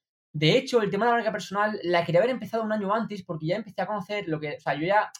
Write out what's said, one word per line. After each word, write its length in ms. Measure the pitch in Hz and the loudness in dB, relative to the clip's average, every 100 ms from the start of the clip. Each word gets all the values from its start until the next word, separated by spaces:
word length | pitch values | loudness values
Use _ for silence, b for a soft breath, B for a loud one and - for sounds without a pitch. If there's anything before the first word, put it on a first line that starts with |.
| _ _ _ | _ _ _
De 240 | 151 156 240 | 0 4 4
hecho, 240 | 262 240 | 4 0
el 80 | 202 | 2
tema 160 | 196 233 | 2 2
de 60 | |
la 60 | 233 | 2
marca 140 | 214 | 0
personal 480 | 208 - 196 214 208 | -4 -4 0 0 0
la 200 | 170 175 170 | 0 2 4
quería 160 | 165 | 4
haber 100 | 233 | 4
empezado 320 | 240 214 226 | 0 -4 -4
un 80 | 220 | -2
año 200 | 214 196 | -2 0
antes 300 | 220 208 208 | -2 -2 -6
porque 220 | - 160 156 | -8 -4 -2
ya 80 | 202 | -2
empecé 240 | 214 196 | -4 -6
a 40 | 185 | -4
conocer 400 | 214 185 208 175 | -4 -6 -6 -4
lo 120 | 156 | -4
que, 180 | 151 151 | -4 -6
o 20 | |
sea, 140 | 156 143 | -4 -2
yo 120 | 170 | 2
ya 240 | 208 - | 2 2